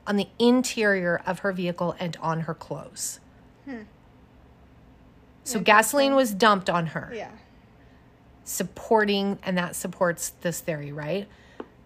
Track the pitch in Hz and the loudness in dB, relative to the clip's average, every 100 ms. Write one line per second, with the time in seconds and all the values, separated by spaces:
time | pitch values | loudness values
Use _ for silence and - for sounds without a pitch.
0 | - 202 190 - 240 254 247 - 214 196 | -2 0 0 2 4 6 2 0 2 2
1 | 175 170 - 180 202 185 175 175 175 - | 2 -2 -2 -2 -2 -2 -2 -2 -4 -4
2 | 180 160 160 160 160 156 - 147 - - | -6 -4 -4 -2 -4 -8 -10 -12 -12 -10
3 | - - - - - - 277 247 208 - | -10 -10 -18 -20 -20 -20 -14 -14 -14 -20
4 | - - - - - - - - - - | -20 -20 -20 -20 -20 -20 -20 -20 -20 -20
5 | - - - - - 220 180 214 - 285 | -20 -20 -20 -16 -6 0 6 6 6 4
6 | 277 277 254 196 220 202 180 175 165 156 | 4 4 2 4 4 4 2 0 -2 -6
7 | - 226 170 - - - - - - - | -10 -12 -14 -16 -20 -20 -20 -20 -20 -20
8 | _ _ _ - - - 185 - - 220 | _ _ _ -20 -10 -6 -6 -6 2 4
9 | 208 202 196 196 - 180 175 - 185 - | 4 2 0 -2 -4 -2 -4 -6 -8 -2
10 | 180 165 - - 175 160 - 151 143 147 | -2 -2 -8 -6 -6 -4 -6 -6 -8 -8
11 | 147 190 202 - - - - - | -6 -6 -6 -16 -20 -18 -18 -20